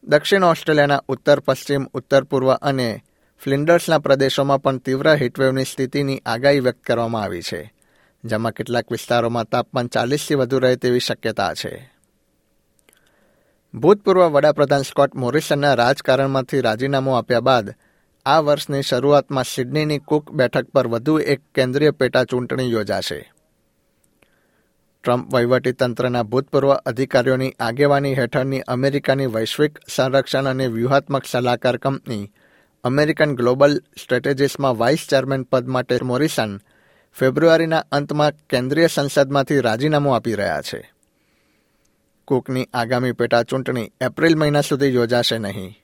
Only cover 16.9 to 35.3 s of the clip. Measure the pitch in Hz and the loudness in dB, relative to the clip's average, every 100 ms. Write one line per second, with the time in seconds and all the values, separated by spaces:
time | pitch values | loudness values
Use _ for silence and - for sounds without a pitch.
16.9 | 139 135 127 110 120 127 127 104 - _ | -2 0 -2 0 0 2 2 0 -12 _
17.9 | _ _ _ - 156 147 143 - 139 139 | _ _ _ 0 2 2 0 -2 -4 -2
18.9 | 123 139 147 - 139 127 - 123 147 151 | 0 4 2 2 -4 -4 -6 -4 -4 -2
19.9 | 147 - 151 147 156 123 143 127 139 120 | -4 -2 -4 -2 -2 0 0 -2 -2 0
20.9 | 117 131 156 - 139 _ - 127 135 151 | -2 0 0 0 -4 _ -2 0 2 0
21.9 | 143 127 131 123 123 123 131 127 113 104 | 2 0 2 0 -2 -4 -4 -2 -2 -2
22.9 | 98 - 76 - _ _ _ _ _ _ | -4 -4 -10 -12 _ _ _ _ _ _
23.9 | _ _ _ _ _ _ _ _ _ _ | _ _ _ _ _ _ _ _ _ _
24.9 | _ - 123 - 127 120 127 127 127 123 | _ -2 -2 0 0 2 0 0 -2 -2
25.9 | 113 127 123 110 123 135 143 139 139 - | -2 -2 -2 -2 -2 0 0 2 0 -2
26.9 | 117 135 135 123 131 131 - 117 117 143 | -6 -2 0 0 -2 -4 -4 -6 0 2
27.9 | 143 143 135 123 139 131 135 - 123 139 | 2 0 -2 -2 -2 -4 -6 -4 -2 -2
28.9 | 139 - 135 135 110 110 - 151 151 - | -2 -2 -2 -2 -4 -4 0 -2 -2 -10
29.9 | - 131 135 131 135 139 131 131 113 120 | -2 0 0 0 -2 -2 -2 -4 -2 2
30.9 | 139 135 139 - 123 123 120 127 123 139 | 0 0 -6 -4 -2 0 0 0 0 -4
31.9 | 135 - 110 98 _ _ _ _ _ 123 | -6 -8 -10 -10 _ _ _ _ _ -2
32.9 | 135 151 151 151 123 120 131 143 143 _ | 0 0 0 0 0 0 4 4 2 _
33.9 | - - 123 139 135 139 - 139 117 117 | -20 -4 -2 -2 0 -2 0 -2 0 0
34.9 | 160 - 135 131 | 0 0 0 0